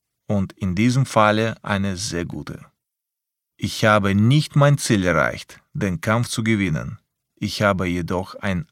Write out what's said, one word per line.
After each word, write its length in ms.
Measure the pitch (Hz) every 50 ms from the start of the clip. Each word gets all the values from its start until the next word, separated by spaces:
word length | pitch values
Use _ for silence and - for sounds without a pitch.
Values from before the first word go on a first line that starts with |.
| _ _ _ _ _
Und 260 | - 107 98 95 90 -
in 200 | _ 101 92 87
diesem 320 | 98 113 123 123 139 127
Falle 560 | - - 113 107 107 107 110 113 113 110 -
eine 340 | - 101 101 98 98 101 92
sehr 280 | 90 107 - 92 85 87
gute. 400 | - - 73 69 - - - - _ _ _ _ _ _ _ _ _ _ _ _ _ _ _ _ _ _
Ich 280 | - - 101 - - 113
habe 300 | 107 107 107 98 98 98
nicht 420 | 101 107 120 139 151 147 - -
mein 220 | 147 143 143 143 -
Ziel 260 | - - 120 98 90
erreicht, 560 | 90 80 78 64 58 - - - - - - _ _
den 280 | - 151 104 98 87 80
Kampf 280 | - 113 110 120 117 -
zu 140 | - -
gewinnen. 560 | 110 110 113 101 98 85 76 62 60 - 107 - _ _ _ _ _ _ _
Ich 260 | _ 104 101 - -
habe 240 | 107 101 98 90 95
jedoch 480 | 90 87 90 85 80 92 90 95 - -
ein 320 | - - 101 92 85 78 -